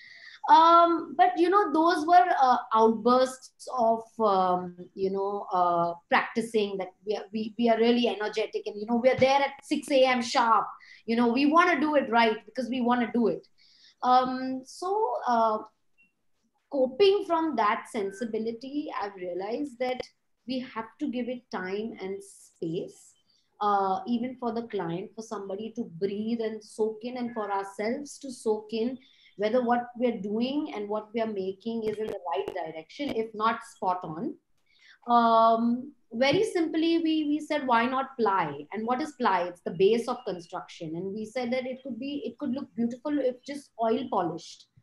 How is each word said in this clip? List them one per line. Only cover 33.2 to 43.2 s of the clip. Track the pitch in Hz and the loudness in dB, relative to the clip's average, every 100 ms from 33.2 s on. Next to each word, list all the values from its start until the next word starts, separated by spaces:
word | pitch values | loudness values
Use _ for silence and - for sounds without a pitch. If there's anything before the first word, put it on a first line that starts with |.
| 220 | -4
not | 208 220 233 | -2 -2 -2
spot | - - 190 180 | -8 -6 -4 -2
on. | 180 160 262 - _ _ _ _ - _ - | -6 -8 -8 -10 _ _ _ _ -20 _ 2
Um, | 240 233 226 226 226 233 247 294 - _ | 4 6 6 6 4 2 -2 -6 -18 _
very | 226 269 370 | 0 2 4
simply, | 440 359 311 320 330 330 | 2 0 0 0 2 2
we, | 320 311 294 | 2 0 0
we | 302 | -2
said, | 302 302 262 | -2 -2 2
"Why | 233 254 | 2 2
not | 262 262 - | -2 -4 -2
ply?" | 214 190 160 143 - | 0 2 0 -6 -10
And | 202 226 | -6 -2
what | 247 | -2
is | 302 - | -4 -2
ply? | 233 185 | 0 0
It's | 175 175 | -2 -8
the | 214 | -8
base | 170 190 233 233 | 2 4 4 -2
of | 240 - | -6 -8
construction. | 175 165 180 - - 160 165 | -10 -10 -12 -12 -12 -10 -8
And | 190 | -8
we | 214 | -8
said | 214 254 247 | -8 -6 -4
that | 254 254 | -4 -4
it | 254 | -8
could | 277 220 | -10 -10
be, | 277 294 - | -8 -8 -10
it | - | -8
could | 285 | -6
look | 262 - | -6 -6
beautiful | - 233 247 302 | -4 -4 -4 -4
if | 294 | -2